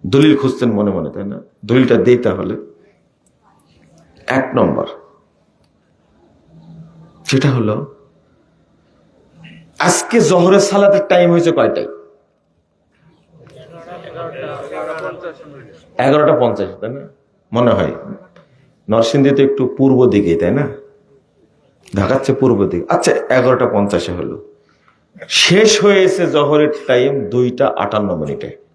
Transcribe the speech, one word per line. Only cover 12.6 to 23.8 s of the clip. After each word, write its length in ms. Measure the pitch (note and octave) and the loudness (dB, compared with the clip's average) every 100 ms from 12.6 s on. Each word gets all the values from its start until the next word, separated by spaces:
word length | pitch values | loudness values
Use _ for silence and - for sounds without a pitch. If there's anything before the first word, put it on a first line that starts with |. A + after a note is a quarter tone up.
| _ _ _ _ _ _ _ D#3+ - D#3+ D#3 E3 E3 F3 - E3 E3+ - D3+ C#3+ C#3+ - - D#3+ F#3 F3 F3 D#3 D3+ C#3+ - - _ - | _ _ _ _ _ _ _ _ -20 -20 -20 -20 -20 -18 -16 -12 -12 -12 -12 -12 -12 -10 -10 -8 -10 -12 -14 -16 -20 -20 -20 -20 _ -4
এগারোটা 420 | C3 D3 D3+ D#3 | 0 2 2 2
পঞ্চাশ, 300 | A#2+ G2 F#2+ - | 0 -2 -8 -8
তাই 80 | A2+ | -12
না? 180 | C3+ A#2+ _ _ _ _ | -12 -16 _ _ _ _
মনে 180 | A#2 B2 | 0 2
হয় 240 | G2 D#2+ - G#2 G2+ - _ _ _ _ _ - | 2 -2 -6 -14 -18 -20 _ _ _ _ _ -2
নরসিংদীতে 540 | A2 A#2 C#3+ C3+ C#3 | 0 2 2 2 2
একটু 320 | C#3 - B2+ - | 0 0 -4 0
পূর্ব 280 | C3 B2 B2 | 2 4 4
দিকে, 300 | G2+ E2+ E2+ | 4 2 0
তাই 160 | F2 | 0
না? 160 | C3+ C#3+ - - _ _ _ _ _ _ _ _ _ _ G2 | -2 -4 -8 -20 _ _ _ _ _ _ _ _ _ _ -4
ঢাকার 240 | G2 C3+ | 0 0
চেয়ে 160 | - - | 0 0
পূর্ব 260 | C3 G#2+ F#2+ | 2 2 0
দিকে। 200 | F2+ - | -2 -2
আচ্ছা, 220 | F3 - | 0 2
এগারোটা 560 | - - B2+ B2 B2 A#2+ | 0 0 0 2 2 0
পঞ্চাশে 440 | G#2 | 0